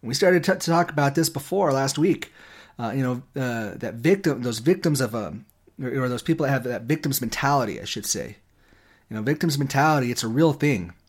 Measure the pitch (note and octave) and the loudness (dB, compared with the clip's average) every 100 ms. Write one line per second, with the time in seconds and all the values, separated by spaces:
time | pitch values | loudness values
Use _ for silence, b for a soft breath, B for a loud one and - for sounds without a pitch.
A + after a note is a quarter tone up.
0 | A#2 B2+ F#3+ F3+ F3+ F#3 - E3 E3+ D3+ | -4 2 4 4 4 0 2 2 2 2
1 | C#3 C#3+ D#3+ C#3+ - F#3+ F3+ C3+ C3+ - | 2 2 0 -2 -4 0 2 2 0 2
2 | E3 D#3 - B B B B B A#2 B2+ | 2 0 -4 B B B B B -4 -2
3 | B2+ B2 C3+ - B2+ A#2 G#2+ F2 G2 A2+ | -2 -2 -8 -6 -4 -4 -6 -8 -8 -2
4 | C3+ G3 E3+ B2+ B2 A2+ B2+ F#3 E3+ C#3+ | 0 2 2 0 -2 -2 0 2 2 0
5 | B2 A2+ F#2+ F#2+ - _ _ - C3 C3+ | 0 -2 -6 -10 -16 _ _ -10 -6 -2
6 | B2+ A#2+ - D#3 C#3 C3+ A#2+ A#2 A#2 D#3 | -2 -2 -2 0 2 0 0 -6 -2 -2
7 | D3+ C3+ A#2 - C#3 C#3+ A2+ B1+ - - | 0 -2 -4 -2 2 2 0 -4 -8 -8
8 | G2+ F#2+ G2 G2+ _ b b b b b | -6 -6 -6 -12 _ b b b b b
9 | b A2 A2 - F3 C#3 C#3 C#3 D3+ D3+ | b -6 -2 0 0 0 0 4 4 4
10 | B2 A#2+ A2+ A#2+ D#3+ D3 D3 A#2+ E2+ - | 0 -2 -2 4 4 4 2 0 -4 -12